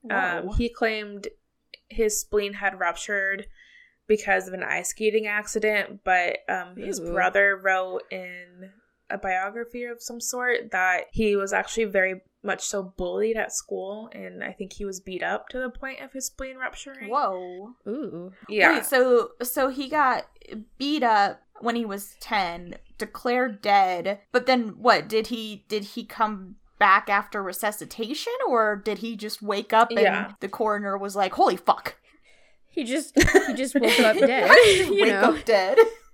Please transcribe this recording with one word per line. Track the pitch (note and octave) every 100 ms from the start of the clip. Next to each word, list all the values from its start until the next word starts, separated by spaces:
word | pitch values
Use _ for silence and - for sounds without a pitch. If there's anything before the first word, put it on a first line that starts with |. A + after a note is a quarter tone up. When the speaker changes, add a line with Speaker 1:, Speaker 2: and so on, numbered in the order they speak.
| A#3+
Speaker 1:
Um, | G3 F#3 F3 F3+
Speaker 2:
Whoa. |
Speaker 1:
he | G#3+ A#3+
claimed | A#3 A3+ G#3+ G#3 G3+ G3 _ _ _ _ - _
his | - A3 G#3
spleen | - G#3 G3+
had | G3+ G3+ F#3+
ruptured | F3+ - - G3+ G3 G3 G3+ - _ _ _ _ _
because | G#3+ - F#3+ F#3+
of |
an | F#3
ice | - D3+ F3
skating | - A3 G#3+ G#3+
accident, | G#3 G#3 A3 G#3+ G#3 F#3+ G3+
but, | - F#3 F3 - -
um, | F#3 F3+ F#3
his | - F3+
Speaker 3:
Ooh. | E3+
Speaker 1:
brother | F3 F#3 G3 G3+ G3
wrote | F#3+ F#3+ F#3 F#3 -
in | F#3+ F3+ F3+ F3+ F3+ F#3+ G3+ _ _ _
a | G3+
biography | G3 F#3 G3 A3+ A#3 A#3+ A#3+
of | A#3
some | - A#3+
sort | - B3 B3 A#3 -
that | F#3+ F#3 F3+ -
he | - G#3+ G3+
was | G3
actually | G3 G3 - A3
very | G3 F#3+ F#3 _ _
much | G3+ F#3
so | - G#3
bullied | F#3+ - F3+ F#3 G#3+ A3
at | G#3+
school, | - - F#3+ F#3 G#3 A3+
and | - F#3+ F3+
I | F#3+
think | F#3 F#3+
he | - G3+
was | F#3
beat | - F#3
up | E3+ G3+ -
to | B3+
the | B3+
point | A#3 C4+ C4
of | C4+
his | C4+ C4
spleen | - C4 C4
rupturing. | C4 - - C4+ G#3+
Speaker 2:
Whoa. | B3+ B3 F#3 F3+ F3+ G3+ B3 -
Speaker 3:
Ooh. | B3 B3 E3 F3+ F#3+ -
Speaker 1:
Yeah. | G#3 F#3 D4+
Speaker 2:
Wait, | -
so, | C4 B3+ A#3+ G#3+ -
so | B3 - C4+
he | C4 C4+
got | D4+ C4+ B3 - - - A3 G#3+ -
beat | C#4 D4+
up | A#3+ G#3+ G3+ - _ -
when | A3+ A#3
he | A3+
was | G3 G3+ -
ten, | - G#3+ F3+ E3+ F3 - - -
declared | G#3 - B3+ B3 B3+ G3+
dead, | G#3 G3+ F#3 F3+ E3+ G3+ _
but | B3 B3
then | B3+ A3 -
what, | A#3 G3 D#3+
did | A3 A3
he, | A#3 A3 G#3 _
did | G#3+
he | G3+ - -
come | - A3 G#3 F#3+ - _ _
back | G#3 G3 G3+
after | G3+ G#3 G#3+
resuscitation, | G3 F3 G#3 - D#3 - A3+ D4+ - B4 B4+
or | A#3+ G#3+ G#3
did | G#3 G3+
he | A3+ A3
just | G#3+ -
wake | G#3 G3+ G#3
up | A3 A3+
and | A3+
Speaker 1:
Yeah. | G#3 E3+ F3+ -
Speaker 2:
the | G3
coroner | - G#3+ G#3 G3+ G3
was | G3 G3
like, | F#3+
"Holy | A3 F4 F#3
fuck"? | - - - - _ _ _ _ _ _ _
Speaker 3:
He | -
just, | A#3+ C4+ C4+ - - G4 F#4+
he |
just | A#3 C4 C#4
woke | A3+ -
up | A3+ A3
Speaker 2:
<laughs> |
Speaker 3:
dead, | C4+ C4 C5+
Speaker 2:
How | -
did | A4+ F#4+ F#4
you | G4
Speaker 3:
you |
Speaker 2:
wake | G4+
Speaker 3:
know? | G3+ A3+ D#4
Speaker 2:
up | -
dead? | G#3 F#3+ G#4+ A4+ - -